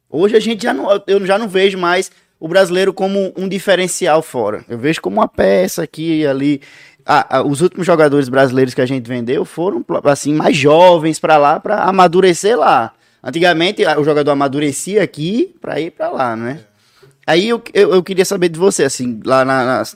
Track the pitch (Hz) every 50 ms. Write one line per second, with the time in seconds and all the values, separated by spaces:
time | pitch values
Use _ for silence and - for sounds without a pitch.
0 | _ _ - 143 180 214 240 214 175 214 233 196 214 233 247 269 320 185 202 202
1 | 196 - 196 196 196 180 196 202 233 214 175 190 190 202 190 190 175 170 175 185
2 | 190 - - _ _ _ _ _ - 160 170 190 190 170 180 185 190 190 180 185
3 | 185 190 196 202 196 185 - - 185 190 185 196 - 214 190 170 185 170 - -
4 | 190 170 147 160 160 - - 127 110 101 107 95 - - 113 117 117 147 170 -
5 | - 180 196 214 214 - - - 202 190 196 190 185 185 - - 165 147 - -
6 | 160 165 160 156 156 143 135 135 139 143 147 139 - - - - - - _ _
7 | _ - 143 143 139 - 131 135 131 147 143 131 165 180 - - 175 175 170 156
8 | 156 147 139 143 139 127 123 135 135 131 120 131 131 127 120 - 131 123 135 131
9 | 120 117 127 123 117 113 131 170 185 - - - 165 190 311 - - - 170 -
10 | - 139 143 - - 143 147 156 160 - 233 151 131 147 151 160 180 185 175 165
11 | 151 160 156 - - 165 156 151 143 143 156 185 - - 214 208 - 185 185 190
12 | 185 175 160 185 190 190 170 - - 202 185 151 147 - 160 127 113 113 - _
13 | _ _ _ _ - - 139 165 170 180 170 160 165 185 214 - 202 170 151 147
14 | 147 151 147 151 147 147 143 139 143 139 127 143 147 147 135 - - 175 196 214
15 | 180 156 - 143 151 170 202 240 349 392 - _ - - - 143 156 170 - -
16 | - 339 370 339 131 120 113 113 117 120 139 160 - _ _ _ _ _ _ _
17 | _ _ _ _ _ - 156 170 196 226 233 233 - - - 180 202 170 170 185
18 | 175 - 190 175 185 - 196 196 180 175 165 156 180 202 196 - 160 135 - -
19 | 127 123 120 110 95 - 131 131 131 131 135 135 123 123 131 107 110 - -